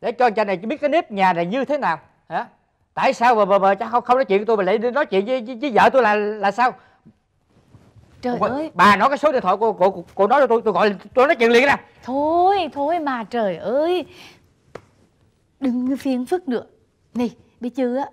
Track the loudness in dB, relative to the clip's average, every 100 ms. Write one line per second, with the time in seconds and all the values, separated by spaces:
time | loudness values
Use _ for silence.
0 | -8 0 0 2 -2 -4 -6 -4 0 0
1 | -2 0 0 2 -2 -4 -4 -2 -2 -4
2 | -10 _ -10 -8 -8 _ _ _ _ -2
3 | -2 2 2 4 2 4 2 0 -2 -2
4 | 2 0 2 0 2 0 0 0 0 -2
5 | -2 -2 -2 -4 -6 -8 -2 4 4 4
6 | 2 0 -2 -4 -4 0 -2 -2 _ _
7 | _ _ _ _ _ _ _ -20 _ _
8 | _ _ -6 -2 -2 -4 -4 2 4 4
9 | 2 2 0 0 0 0 -2 0 0 0
10 | -8 -2 2 4 2 2 0 0 0 -2
11 | -2 2 2 4 4 4 4 0 -6 _
12 | -8 -4 0 2 2 2 -2 -4 -4 -2
13 | -4 -6 -6 -4 -4 -4 -4 -2 0 -2
14 | -6 -16 -20 _ _ _ _ -20 _ _
15 | _ _ _ _ _ _ -4 -2 -4 -4
16 | -4 -4 -4 -6 -4 -8 -8 _ _ _
17 | _ -6 -6 -8 _ _ -10 -4 -4 -4
18 | -6